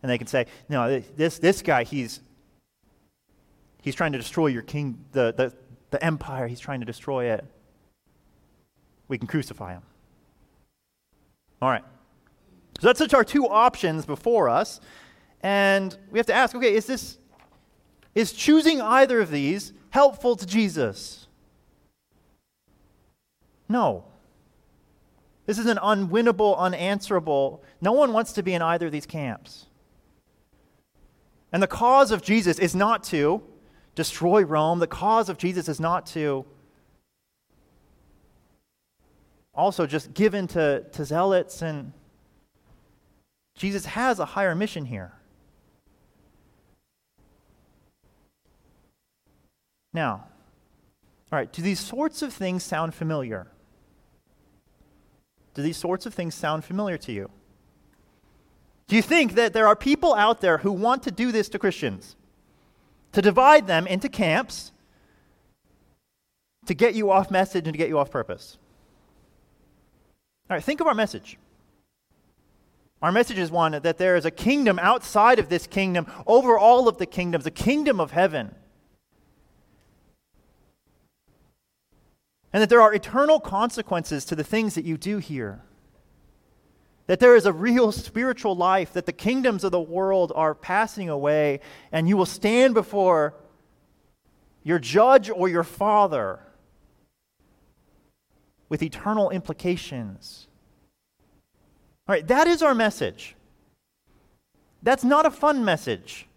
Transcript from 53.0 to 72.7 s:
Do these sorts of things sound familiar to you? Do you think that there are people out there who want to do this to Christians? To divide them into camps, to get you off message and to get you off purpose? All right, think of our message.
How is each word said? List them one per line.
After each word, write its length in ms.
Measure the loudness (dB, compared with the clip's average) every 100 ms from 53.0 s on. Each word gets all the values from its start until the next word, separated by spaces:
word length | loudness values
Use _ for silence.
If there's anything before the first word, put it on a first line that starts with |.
| -6 -6 -6 -10 -12 _ _ _ _ _ _ _ _ _ _ _ _ _ _ _ _ _ _ _ _
Do 80 | -8
these 160 | -8 -6
sorts 280 | -6 -6 -8
of 80 |
things 220 | -8 -10 -6
sound 300 | -6 -6 -6
familiar 320 | -6 -6 -6
to 160 | -8
you? 160 | -10 -10 _ _ _ _ _ _ _ _ _ _ _ _ _ _ _ _
Do 100 | 0
you 40 |
think 340 | 2 2 2 2
that 180 | 0
there 140 | 4 4
are 80 | 4
people 360 | 2 0 2
out 280 | 4 2 2
there 160 | 0 0
who 160 | -2
want 300 | -2 -2 -2
to 80 | -4
do 200 | -4 -2
this 160 | -2 -4
to 120 | -4
Christians? 580 | -4 -4 -6 -8 -16 -20 _ _ _ _ _ _ _ _ _
To 80 | 2
divide 460 | 2 6 8 8 6
them 200 | -2 0
into 220 | -4 -6
camps, 640 | -4 0 0 -4 -12 -18 _ _ _ _ _ _ _ _ _ _ _ _ _ _ _ _ _ _ _ -8
to 80 |
get 200 | 0 0
you 160 | 2 2
off 220 | 2 2
message 340 | 0 0 -2 -6
and 80 |
to 40 | -4
get 100 | -2
you 100 | -2
off 140 | -2
purpose? 460 | -4 -8 -10 -14 -20 _ _ _ _ _ _ _ _ _ _ _ _ _ _ _ _ _ _ _
All 80 | -6
right, 60 |
think 180 | -4 -2
of 60 | 0
our 60 |
message. 440 | 0 -2 -6 -16 -20 _ _ _ _ _ _ _ _ _ _ _ _ _